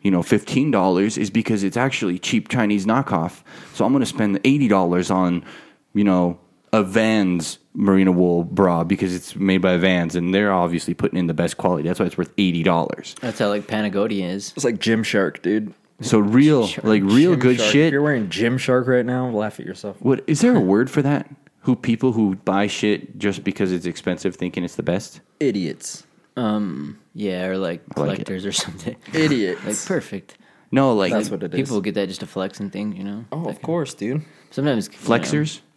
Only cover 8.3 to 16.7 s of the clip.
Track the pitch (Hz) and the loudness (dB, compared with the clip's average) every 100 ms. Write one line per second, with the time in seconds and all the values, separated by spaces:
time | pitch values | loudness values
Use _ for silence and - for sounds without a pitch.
8.3 | 87 87 95 95 85 82 95 95 90 - | 2 0 2 2 2 0 0 -2 -4 -8
9.3 | - 98 92 92 90 95 90 85 87 87 | -2 2 2 4 2 2 2 0 -2 0
10.3 | 95 104 95 87 85 - 87 - 90 87 | 0 2 2 0 -2 -4 -4 -2 -2 -2
11.3 | 80 85 - 92 87 78 90 92 - 87 | 0 -2 0 0 0 -2 -2 -2 -2 -6
12.3 | - 98 85 82 85 73 - - - 123 | 0 0 2 2 2 0 -6 -12 -10 -10
13.3 | 110 104 104 - 107 104 95 110 101 90 | -2 -2 -2 -4 -4 -2 -2 -2 -2 -4
14.3 | 98 98 - 139 107 113 113 110 110 90 | -6 -8 -4 -4 -2 0 0 0 0 -2
15.3 | - 87 107 107 - _ _ 117 113 104 | -2 -2 -2 -2 -12 _ _ 2 4 6
16.3 | 120 147 147 104 | 6 6 6 2